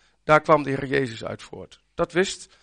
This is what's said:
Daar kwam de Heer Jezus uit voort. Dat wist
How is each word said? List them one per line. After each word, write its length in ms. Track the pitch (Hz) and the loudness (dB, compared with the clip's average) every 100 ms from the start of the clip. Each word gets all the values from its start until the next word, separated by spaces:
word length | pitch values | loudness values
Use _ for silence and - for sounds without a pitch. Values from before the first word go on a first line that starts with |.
| _ _ | _ _
Daar 160 | - 151 | 2 2
kwam 220 | 156 151 | 4 2
de 80 | 139 | 2
Heer 160 | 135 139 | -6 -2
Jezus 380 | 139 131 110 | -2 -2 -6
uit 180 | - 110 | -10 -10
voort. 380 | - 92 90 - _ | -12 -18 -18 -20 _
Dat 180 | - 170 | -6 -4
wist 360 | 165 196 - - _ | -2 -2 -4 -16 _